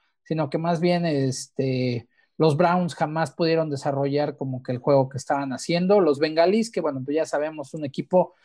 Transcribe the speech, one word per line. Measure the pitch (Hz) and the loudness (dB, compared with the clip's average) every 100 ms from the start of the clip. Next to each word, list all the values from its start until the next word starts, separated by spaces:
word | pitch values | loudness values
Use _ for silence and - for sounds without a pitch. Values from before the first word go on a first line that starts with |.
| _ _ | _ _
sino | _ 160 143 | _ -4 -2
que | 165 | -2
más | 165 170 | -2 0
bien, | 175 175 | 2 2
este, | 170 143 135 127 - - 135 127 127 120 - _ _ - | 0 0 0 -2 -8 -4 -2 0 -2 -4 -8 _ _ 0
los | 156 147 | 2 4
Browns | 175 180 175 - | 4 2 0 -2
jamás | 156 160 151 | -4 -2 -4
pudieron | - 165 160 156 | -2 0 2 0
desarrollar | 139 151 139 143 139 147 143 | -4 -4 -2 0 0 -2 -4
como | 135 127 | -8 -8
que | - | -6
el | 123 | -4
juego | - 139 131 | 2 4 4
que | 135 | -2
estaban | - 143 139 | -4 -2 -2
haciendo. | 120 - 170 185 208 | -8 -2 -2 4 4
Los | 165 135 | 4 2
bengalíes, | 156 156 175 214 226 | 0 2 4 4 0
que | - | -2
bueno, | 156 135 | -4 -4
pues | 127 | -4
ya | 151 | -2
sabemos, | 156 151 151 156 135 | -2 -2 -4 -6 -12
un | 165 | -10
equipo | 147 156 - 185 170 _ | -8 -8 0 2 2 _